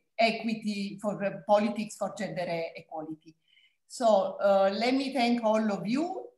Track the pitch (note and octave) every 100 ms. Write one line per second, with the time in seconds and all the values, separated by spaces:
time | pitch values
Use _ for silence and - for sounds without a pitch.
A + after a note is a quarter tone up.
0 | _ - A3+ - A3+ A3 G#3 G3+ G3+ G3+
1 | G#3+ F3 G3 G3 - G#3 G#3+ G#3 G#3 -
2 | F#3+ - F#3+ E3 F3 E3+ E3 - - D#3+
3 | D#3+ - D#3+ - _ _ _ _ _ -
4 | A#3 G3+ F#3+ - G3+ G3 G3 G#3 A#3+ C4+
5 | C#4 C#4 A#3+ A#3+ A3 A3 A3 F#3+ F3+ C4
6 | E4+ F#4+ -